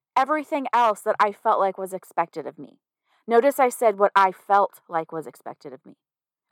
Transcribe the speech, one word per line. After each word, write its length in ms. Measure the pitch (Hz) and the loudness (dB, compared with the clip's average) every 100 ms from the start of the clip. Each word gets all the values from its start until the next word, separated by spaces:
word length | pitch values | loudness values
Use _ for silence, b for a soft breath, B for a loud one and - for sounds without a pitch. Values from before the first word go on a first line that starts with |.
| _ 254 | _ -2
everything 520 | 262 311 277 285 262 | 0 -2 -4 -6 -2
else 280 | 233 233 202 | 0 0 0
that 140 | 214 - | -2 0
I 120 | 208 | -2
felt 280 | 202 226 160 | 0 0 2
like 180 | 196 185 | 0 -4
was 160 | 185 | -10
expected 520 | 185 - - 170 160 135 | -12 -8 -6 -6 -8 -14
of 140 | 156 | -14
me. 200 | 143 _ _ _ _ _ - | -20 _ _ _ _ _ 0
Notice 320 | 233 277 277 | 2 4 2
I 100 | 247 | 0
said 280 | - 233 196 | 2 0 2
what 140 | 202 - | 2 4
I 160 | 190 | 2
felt 500 | 185 - 202 196 _ - | 0 0 2 2 _ -10
like 240 | 170 160 | -8 -8
was 140 | 160 143 | -10 -12
expected 480 | - - 127 147 | -16 -18 -18 -18
of 100 | 135 | -20
me. 140 | - - _ _ _ _ _ | -20 -20 _ _ _ _ _